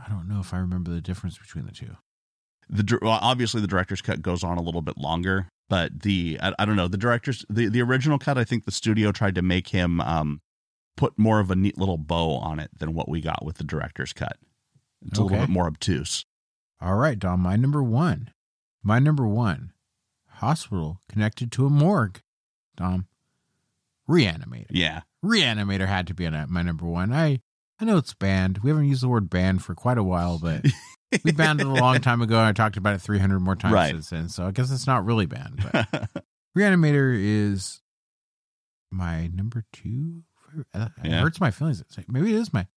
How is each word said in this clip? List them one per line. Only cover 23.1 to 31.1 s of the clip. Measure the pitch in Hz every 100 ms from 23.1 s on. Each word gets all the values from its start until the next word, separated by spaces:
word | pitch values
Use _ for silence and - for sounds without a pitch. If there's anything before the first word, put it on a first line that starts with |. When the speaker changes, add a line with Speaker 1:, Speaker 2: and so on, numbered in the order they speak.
| _ _ _ _ _ _ _ _ _ -
Speaker 1:
Reanimator. | 170 104 80 60 60 -
Speaker 2:
Yeah. | 147 78 78 - _
Speaker 1:
Reanimator | 190 226 135 107 101 98 95
had | 98 90
to |
be | 85 85
on | 78 71
my | 87
number | 87 80 85
one. | 85 98
I, | 139 156 131 - _ _ _
I |
know | 220 190
it's | -
banned. | - 98 95 92 95
We | 127
haven't | 156 143
used | 131
the | 127
word | 120 90
banned | 90 95 92
for | -
quite | 85 123 123
a |
while, | 92 90 87 85
but | 82 76 143 - -
Speaker 2:
<laughs> | - _